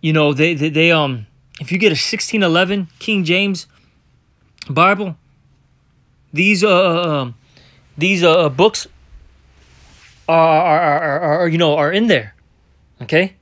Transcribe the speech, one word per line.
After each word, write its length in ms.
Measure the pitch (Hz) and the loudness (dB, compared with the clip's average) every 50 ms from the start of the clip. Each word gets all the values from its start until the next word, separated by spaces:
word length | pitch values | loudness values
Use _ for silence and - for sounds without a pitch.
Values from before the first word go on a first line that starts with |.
You 100 | - 160 | -2 0
know, 220 | 156 156 151 147 143 | 0 2 2 2 2
they, 200 | 131 151 170 170 | 2 0 0 0
they, 160 | 143 147 160 | -2 -4 -2
they, 220 | 147 156 165 170 | 0 0 2 2
um, 340 | 165 160 151 139 131 117 107 _ _ _ _ _ _ - | 2 2 0 -2 -4 -8 -10 _ _ _ _ _ _ -16
if 120 | 147 - | -10 -6
you 60 | 180 | -4
get 140 | 190 202 208 | 0 0 0
a 40 | 160 | 0
sixteen 480 | 139 - - - 202 - - - 214 196 | 0 -4 -6 -6 -6 -8 -4 -2 -2 0
eleven 460 | 175 160 170 185 185 202 202 185 160 _ _ | 2 2 0 0 0 -2 -4 -6 -8 _ _
King 240 | - - 214 196 180 | -6 -4 -2 -2 0
James 420 | 156 175 185 202 196 190 170 - _ _ _ _ _ _ _ _ _ _ _ _ _ _ _ _ _ _ _ - - | 0 0 0 0 -2 -4 -6 -10 _ _ _ _ _ _ _ _ _ _ _ _ _ _ _ _ _ _ _ -14 -6
Bible, 480 | 139 156 170 190 202 190 208 190 160 _ _ _ _ _ _ _ _ _ _ _ _ _ _ _ _ _ _ _ _ _ _ _ - | 0 2 2 2 2 0 -4 -8 -10 _ _ _ _ _ _ _ _ _ _ _ _ _ _ _ _ _ _ _ _ _ _ _ -6
these, 300 | 143 180 202 208 180 190 | -2 0 0 2 2 2
uh, 60 | 214 | 2
uh, 380 | 185 180 190 180 165 170 175 | 2 2 2 2 0 -2 -2
um, 280 | 165 151 143 131 123 120 _ _ _ _ _ _ _ _ _ _ _ _ | -2 -4 -4 -6 -8 -12 _ _ _ _ _ _ _ _ _ _ _ _
these, 260 | - 156 185 196 180 175 | -4 -2 -2 0 2 4
uh, 220 | 170 160 180 170 | 4 4 4 2
uh, 40 | 147 | 0
books 360 | 127 135 185 220 214 - - - - _ _ _ - - - - _ _ _ _ _ _ _ _ _ _ - _ - _ _ - _ _ _ - | 2 2 2 2 2 -2 -14 -14 -20 _ _ _ -20 -20 -20 -20 _ _ _ _ _ _ _ _ _ _ -20 _ -20 _ _ -20 _ _ _ 0
are, 80 | 165 | 2
are, 420 | 165 160 160 156 156 180 175 151 160 | 2 4 4 4 2 2 2 2 2
are, 400 | 175 151 143 156 170 151 139 156 | 2 0 0 0 -2 -2 -4 -2
are, 200 | 175 156 151 170 | -2 -2 0 0
are, 80 | 180 | 0
you 100 | 170 160 | 0 0
know, 200 | 165 170 156 147 | 0 0 0 2
are 140 | 151 147 147 | 0 0 0
in 160 | 180 202 226 | 0 0 0
there. 280 | 233 190 127 107 104 - _ _ _ _ _ _ _ _ _ _ _ _ _ | 2 0 0 -2 -6 -18 _ _ _ _ _ _ _ _ _ _ _ _ _
Okay? 340 | 127 110 156 160 185 190 _ _ | -10 -2 0 0 0 -2 _ _